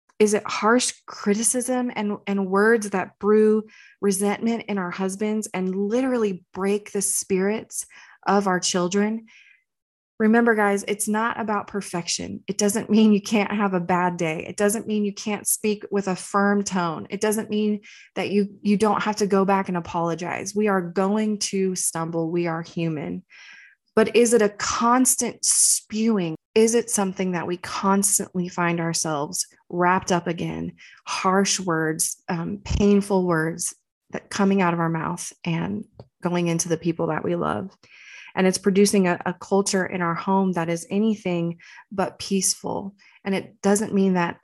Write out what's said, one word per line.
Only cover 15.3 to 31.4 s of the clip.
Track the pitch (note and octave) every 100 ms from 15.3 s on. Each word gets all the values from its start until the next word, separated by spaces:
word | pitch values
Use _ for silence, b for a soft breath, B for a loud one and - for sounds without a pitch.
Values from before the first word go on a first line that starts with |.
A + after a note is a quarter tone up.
| G#3 -
speak | - G#3+ G#3 -
with | G3+ F#3+
a | F3+
firm | - G3+ G3+ G3+
tone. | G3+ F#3+ F3 D#3 -
It | G3+
doesn't | G#3+ G#3+ -
mean | G#3 G#3+ G#3 B B B
that | - D#3
you, | G3+ G3+ -
you | G3+ G3+
don't | G#3+ G3+
have | G#3 G#3
to | G#3
go | G3
back | F#3+ G3 F#3+
and | F3+
apologize. | E3 F3 E3+ E3 F3 - G3
We | G3+ G#3+
are | F#3+
going | F3 F3 F#3+ G#3+ G#3+ G#3
to | - G3 F#3+ F3+
stumble. | - E3 E3 E3 E3
We | F3 E3+
are | D#3+
human. | E3 - E3 D#3 E3+ F3+ - B B B B B _
But | - G#3+ A3
is | A#3+
it | A3+
a | G#3
constant | G#3 - - A#3 B3 B3+ - A#3 -
spewing? | - - - - - G#3+ A3+ G#3+ E3+ D#3+ _
Is | A3 A3+
it | A#3 A3+
something | - F#3+ F#3 F#3
that | F3+ E3
we | F3+
constantly | - - G3 G3 G3 - G3 F#3 F3
find | - E3+ E3+
ourselves | E3 E3 E3 D3+ D3+ F3+ - b -
wrapped | F3 F3+ F#3 -
up | F3 E3+
again? | E3+ E3 D#3+ E3+ - B B -
Harsh | - F#3+ F#3+